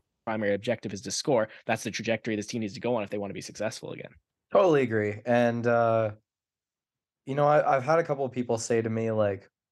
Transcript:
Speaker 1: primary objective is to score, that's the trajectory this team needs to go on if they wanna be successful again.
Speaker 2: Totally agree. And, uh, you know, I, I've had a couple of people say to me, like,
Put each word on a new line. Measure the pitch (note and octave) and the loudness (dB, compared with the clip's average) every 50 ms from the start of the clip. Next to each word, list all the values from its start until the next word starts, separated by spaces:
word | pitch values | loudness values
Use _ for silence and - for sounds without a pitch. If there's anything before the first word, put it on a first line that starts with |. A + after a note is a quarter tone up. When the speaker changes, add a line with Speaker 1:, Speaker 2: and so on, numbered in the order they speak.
| - _ _ _ _ | -16 _ _ _ _
Speaker 1:
primary | A2+ A2 A2 G#2+ G2+ G2+ | -6 -4 -2 0 0 0
objective | G2 A2 B2 A2+ - - G#2 | 0 0 -2 -4 -4 -4 -8
is | G#2 F#2+ | -10 -8
to | - G2+ | -8 -8
score, | - - - D#3 C3+ A2 A2 - - - - | -6 -4 0 2 2 2 2 0 -4 -10 -4
that's | - A2+ - | -4 -4 -4
the | - A2 | -4 -6
trajectory | - - G2+ A2+ A2 A2 - A#2+ A2 | -6 -4 -2 -2 -2 -2 -2 -4 -4
this | G#2 G2+ | -4 -4
team | - - A#2 | -6 -6 -6
needs | A2 G2+ - | -6 -6 -6
to | A2 | -6
go | A#2 A#2+ B2 | -4 -2 -2
on | A2+ | -2
if | G2+ G2 | -2 -4
they | G#2 G#2 | -6 -6
wanna | G2+ G2 G2+ | -6 -6 -8
be | G2+ | -10
successful | - - - - G#2 A2+ - - - - | -12 -12 -8 -6 -6 -6 -6 -8 -10 -12
again. | - - - - - _ _ _ _ _ _ _ | -12 -12 -14 -16 -18 _ _ _ _ _ _ _
Speaker 2:
Totally | - G3+ G3 F3 D3+ C#3 | 2 4 6 6 6 4
agree. | B2+ A2 A2+ G#2+ G#2 G#2 G#2 G#2+ - | 2 2 0 0 0 0 -2 -4 -2
And, | A#2+ A#2+ A#2+ A#2+ A#2 A#2 A#2+ A2+ | 0 2 4 4 2 0 0 0
uh, | A#2+ A#2 A#2 A#2 A2+ A2+ A2+ A2 G#2+ G2+ - _ _ _ _ _ _ _ _ _ _ _ _ _ _ _ _ _ _ _ _ _ | 2 2 4 4 4 4 2 0 0 -4 -8 _ _ _ _ _ _ _ _ _ _ _ _ _ _ _ _ _ _ _ _ _
you | C3 C3+ | -6 -2
know, | D3 D3 | 2 4
I, | D3 D3+ C#3 - - C#3 | 4 4 4 4 4 2
I've | C3+ | 2
had | B2 D3 D#3+ E3 | 2 2 2 2
a | D#3+ | 2
couple | D#3 C#3+ C3+ C#3 | 0 -2 -2 -2
of | B2 | -4
people | - B2+ A#2+ A#2+ A#2 A2 | -4 -4 -2 -2 -2 -2
say | - - A#2+ A2+ | 0 0 0 0
to | A2 A2 | 0 0
me, | A2+ A2+ A2+ A2+ | -2 -2 -2 0
like, | A2 A2 G#2+ G2+ G2 F#2+ - _ _ _ _ _ | 0 2 2 0 0 -4 -8 _ _ _ _ _